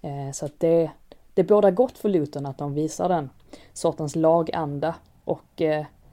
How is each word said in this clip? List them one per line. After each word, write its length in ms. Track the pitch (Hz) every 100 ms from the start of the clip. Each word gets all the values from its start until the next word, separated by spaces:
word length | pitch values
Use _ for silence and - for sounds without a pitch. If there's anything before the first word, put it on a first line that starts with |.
Eh, 300 | 151 139 139
så 120 | 139 147
att 140 | -
det, 320 | 165 170 160 - - - _
det 100 | -
bådar 280 | 180 208 202
gott 260 | 180 254 -
för 120 | 214
Luton 360 | 180 147 147 139
att 120 | 131
de 160 | 143
visar 360 | 143 156 - 180
den 200 | 175 135 - _ - -
sortens 420 | - 170 151 151 165
laganda. 800 | 160 165 160 - 147 143 156 - _ _ -
Och, 360 | 170 _ -
eh, 240 | 160 151 151 _ -